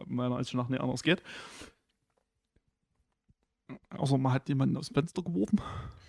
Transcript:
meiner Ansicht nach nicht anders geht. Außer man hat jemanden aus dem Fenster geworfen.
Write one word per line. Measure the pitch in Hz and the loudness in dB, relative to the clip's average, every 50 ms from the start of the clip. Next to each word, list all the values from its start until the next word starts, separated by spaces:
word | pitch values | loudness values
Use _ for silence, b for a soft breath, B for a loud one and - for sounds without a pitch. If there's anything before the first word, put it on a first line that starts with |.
| - | -8
meiner | - 123 120 123 123 123 | -6 -2 0 0 0 0
Ansicht | 127 127 - - | -2 -2 -2 -2
nach | 127 123 117 | -2 -2 -2
nicht | 131 127 | -2 -2
anders | - 127 120 120 - | -2 -2 -4 0 2
geht. | 151 175 - B B B B B B B B B B B B _ _ _ _ _ _ _ _ _ _ _ _ _ _ _ _ _ _ _ _ _ _ _ _ _ _ _ _ _ _ _ _ _ _ _ _ _ - 127 - _ _ | 2 2 2 B B B B B B B B B B B B _ _ _ _ _ _ _ _ _ _ _ _ _ _ _ _ _ _ _ _ _ _ _ _ _ _ _ _ _ _ _ _ _ _ _ _ _ -18 -18 -18 _ _
Außer | - - 139 135 139 | -4 0 2 4 4
man | 131 135 131 127 | 4 4 4 2
hat | 139 - - | 2 2 0
jemanden | 143 135 135 131 - | 2 2 4 2 2
aus | - 160 | 0 -4
dem | - - | 0 0
Fenster | - 160 165 - 190 170 | 0 0 0 -2 -4 -4
geworfen. | - 170 185 208 - 214 202 B B B B B B B B B | -2 0 0 2 4 2 2 B B B B B B B B B